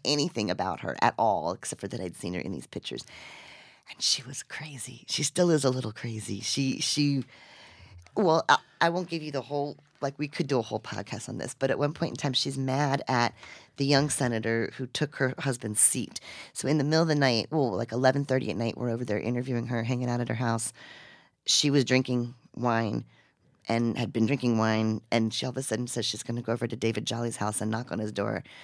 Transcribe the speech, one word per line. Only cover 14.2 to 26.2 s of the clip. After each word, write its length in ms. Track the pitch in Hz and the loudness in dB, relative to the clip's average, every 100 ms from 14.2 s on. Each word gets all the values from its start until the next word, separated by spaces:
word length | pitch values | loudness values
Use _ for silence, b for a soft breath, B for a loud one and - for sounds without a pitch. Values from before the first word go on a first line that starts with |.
| 127 113 113 113 107 - | 0 0 0 0 -2 -4
who 80 | 127 | -8
took 300 | - 147 - | -2 -4 0
her 180 | 131 - | 0 0
husband's 420 | 135 120 107 104 | -2 -2 -2 2
seat. 380 | - - 101 - B B B | 4 2 -4 -10 B B B
So 120 | - 127 | -6 2
in 120 | 151 | 2
the 60 | |
middle 180 | 147 160 | 4 4
of 60 | 165 | 4
the 60 | |
night, 340 | 147 139 113 - | 4 4 4 2
well, 220 | 156 127 | 0 2
like, 200 | 95 117 | 0 -2
eleven 320 | 120 131 139 | 4 4 4
thirty 260 | 143 131 123 | 2 0 0
at 60 | 92 | -2
night, 220 | 113 - | -2 -2
we're 100 | 123 | -4
over 160 | 117 | -2
there 160 | 117 104 | -2 -2
interviewing 460 | 113 123 127 120 117 | 0 -2 -2 -4 -2
her, 160 | 120 | -2
hanging 260 | 117 123 123 | 0 0 0
out 120 | 120 | -2
at 80 | 120 | -2
her 60 | |
house. 380 | 117 120 117 - B B B B B B B | 0 0 0 -2 B B B B B B B
She 240 | - - 151 | 0 4 6
was 160 | 139 | 4
drinking 500 | 123 127 127 123 120 123 - - | 6 4 4 0 -2 -6 -14 -4
wine 480 | 120 113 113 117 - b b b _ _ - | 0 2 2 -2 -4 b b b _ _ -2
and 300 | 113 117 - | 2 2 0
had 160 | 110 | -2
been 140 | 113 110 | 2 2
drinking 320 | 139 123 113 | 2 2 2
wine, 420 | 110 110 110 110 - | 4 2 2 0 0
and 220 | 117 110 | 0 2
she 140 | - 131 | 0 -4
all 40 | |
of 60 | 127 | -4
a 60 | |
sudden 240 | 131 113 123 | -2 -2 -2
says 180 | 120 | -4
she's 180 | 110 - | -4 -4